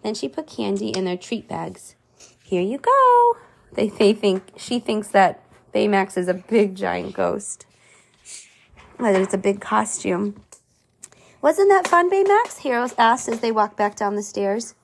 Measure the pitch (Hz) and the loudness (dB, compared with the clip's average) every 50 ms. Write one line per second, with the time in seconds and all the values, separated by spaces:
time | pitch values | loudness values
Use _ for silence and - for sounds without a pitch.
0 | _ 214 220 208 - 269 - - 311 311 - - 226 202 196 196 208 214 214 190 | _ -8 -8 -6 -8 -8 -8 -10 -12 -12 -10 -8 -4 -4 -4 -4 -4 -4 -4 -4
1 | 190 180 180 180 - - 233 214 - _ - 165 165 160 185 - - - _ _ | -4 -4 -6 -8 -8 -8 -8 -8 -8 _ -10 -10 -10 -10 -14 -16 -20 -20 _ _
2 | _ _ _ _ - _ _ _ _ - 190 175 180 196 247 277 - 453 523 554 | _ _ _ _ -20 _ _ _ _ -4 -4 -2 -2 -2 -4 -4 0 2 4 6
3 | 523 508 494 480 480 480 466 - - _ _ _ _ _ - - 220 214 - - | 6 6 6 6 6 4 2 0 -6 _ _ _ _ _ -4 -4 -4 -4 0 2
4 | 226 202 220 220 - 202 185 190 190 - _ - - - 247 240 233 - 220 214 | 2 2 2 2 0 0 0 -2 -4 -12 _ -20 -10 -6 -6 -6 -4 -4 -4 -4
5 | 208 - - 202 196 170 - - _ _ _ _ _ _ _ 214 214 208 208 196 | -6 0 2 4 4 4 2 -4 _ _ _ _ _ _ _ -2 0 2 2 0
6 | 190 190 - 185 180 180 180 185 180 - 220 233 208 196 185 185 196 185 175 - | 0 -2 -4 -6 -2 -2 -4 -4 -4 0 2 2 2 2 0 -6 -6 -4 -4 -4
7 | 170 - - 190 190 175 - 208 202 - - - - _ _ _ _ _ _ _ | -6 -8 -4 -2 -2 -2 -2 -4 -8 -12 -14 -16 -18 _ _ _ _ _ _ _
8 | _ _ _ _ _ - - - - _ _ _ _ _ _ - - - _ - | _ _ _ _ _ -20 -20 -20 -20 _ _ _ _ _ _ -20 -20 -20 _ -4
9 | 247 226 196 190 190 190 - 196 190 202 196 202 - - - 214 220 214 - - | -2 0 2 2 0 0 -4 -2 -2 -2 -4 -4 -6 -2 -2 -2 -2 -2 -6 -8
10 | - 202 185 175 208 208 202 - - _ - _ _ _ _ _ _ _ _ _ | -4 -4 -2 -2 -4 -6 -8 -10 -20 _ -20 _ _ _ _ _ _ _ _ _
11 | - - _ _ _ _ _ _ - 285 320 - 392 403 392 381 349 - - 349 | -20 -20 _ _ _ _ _ _ 0 0 2 4 4 4 4 4 4 4 2 2
12 | 349 359 392 392 392 392 403 427 494 - - - - 285 247 240 240 254 - - | 4 4 2 2 2 4 4 2 2 0 -6 -10 -6 -4 -2 -2 -2 -4 0 2
13 | 233 226 233 254 - - 226 226 - 233 226 220 208 208 - - 208 208 202 - | 4 4 4 2 -2 -6 -6 -4 -2 -2 0 0 0 -2 0 -2 -2 -2 -2 -2
14 | 214 202 202 208 202 - - 202 202 196 196 226 233 - - _ | -4 -4 -4 -4 -8 -8 -6 -4 -2 -2 -2 -4 -6 -10 -18 _